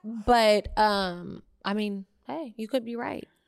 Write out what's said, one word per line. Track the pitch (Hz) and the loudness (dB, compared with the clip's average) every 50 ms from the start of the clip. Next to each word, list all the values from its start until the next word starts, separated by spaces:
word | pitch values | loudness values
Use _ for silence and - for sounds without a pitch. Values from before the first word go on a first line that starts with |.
| - | -12
but, | 214 233 226 202 247 240 233 220 214 214 208 202 - - | -12 -10 -4 2 4 6 6 8 6 6 4 2 0 0
um, | - 214 214 208 202 190 180 175 175 175 - - - - _ _ _ - | 2 2 4 4 2 0 -2 -4 -6 -10 -12 -14 -14 -16 _ _ _ -6
I | 190 202 | -4 -2
mean, | 214 214 208 202 196 196 _ _ _ _ | -2 -2 -4 -4 -6 -10 _ _ _ _
hey, | - 262 320 320 240 208 | -10 -8 -8 -8 -10 -10
you | - 220 | -12 -8
could | 208 - 262 226 | -4 -4 -4 -4
be | 233 233 | -4 -8
right. | 233 240 - - - - - _ _ _ | -8 -6 -6 -8 -8 -10 -14 _ _ _